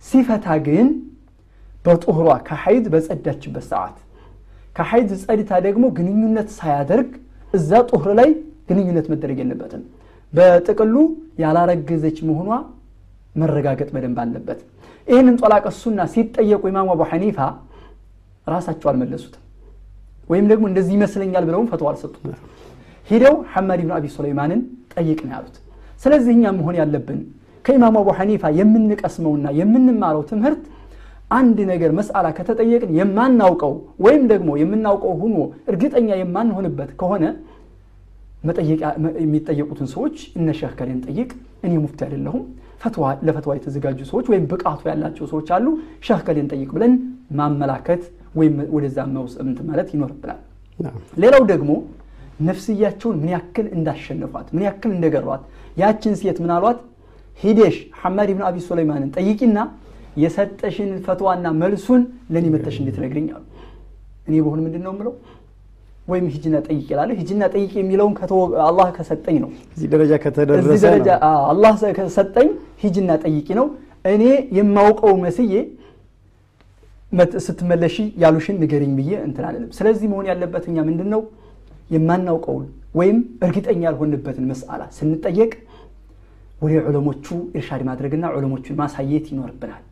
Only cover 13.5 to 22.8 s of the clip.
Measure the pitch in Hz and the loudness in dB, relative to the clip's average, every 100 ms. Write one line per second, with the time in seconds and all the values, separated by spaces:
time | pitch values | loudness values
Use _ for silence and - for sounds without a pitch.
13.5 | 147 139 135 143 135 127 120 117 110 - | 0 -2 -4 -6 -8 -6 -6 -6 -8 -10
14.5 | - - _ - - - 247 254 240 220 | -14 -14 _ -20 -20 2 6 6 6 4
15.5 | 208 202 - - 208 170 - 226 - 220 | 4 2 -6 -6 -4 -2 0 -2 0 2
16.5 | 208 196 190 190 170 160 165 202 - 139 | 2 0 -2 0 0 0 0 -2 -2 -4
17.5 | - - - - - - - _ _ - | -6 -18 -20 -20 -20 -20 -20 _ _ -6
18.5 | 165 175 160 147 131 123 139 - - - | -6 -6 -4 -2 -2 -4 -8 -14 -20 -20
19.5 | - - - - - - - - 170 208 | -20 -20 -20 -20 -20 -20 -20 -4 0 4
20.5 | 214 214 185 180 202 202 202 190 185 165 | 4 2 0 0 2 0 -2 -2 -2 0
21.5 | 170 233 170 151 - 147 - - - - | 0 -2 -2 -4 -6 -10 -14 -16 -16 -18
22.5 | - - - | -20 -20 -20